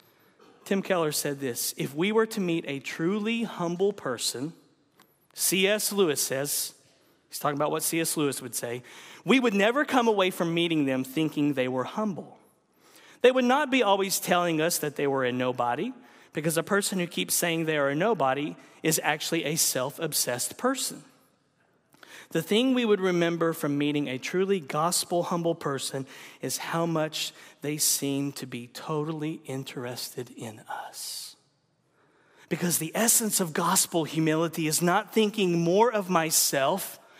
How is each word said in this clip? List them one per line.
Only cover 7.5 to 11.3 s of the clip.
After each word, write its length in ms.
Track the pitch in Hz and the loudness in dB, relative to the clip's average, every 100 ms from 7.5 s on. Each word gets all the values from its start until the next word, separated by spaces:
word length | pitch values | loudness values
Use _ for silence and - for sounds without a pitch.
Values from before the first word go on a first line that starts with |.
| 143 | 0
about 140 | 151 | 0
what 120 | 156 | 0
C 160 | 151 165 | 0 0
S 160 | 160 | 0
Lewis 280 | - 147 127 | 0 0 -2
would 120 | 127 | -6
say, 280 | - 120 123 - - - - | -8 -6 -8 -10 -18 -20 -8
"we 160 | - 254 | 2 4
would 140 | 247 | 4
never 320 | 202 196 254 294 | 4 4 4 2
come 200 | 254 233 | 4 4
away 240 | 208 185 | 4 2
from 220 | 180 170 | 2 0
meeting 320 | 170 170 160 | 2 2 2
them 180 | 135 131 | 2 0
thinking 520 | 131 - 156 | -2 -2 -2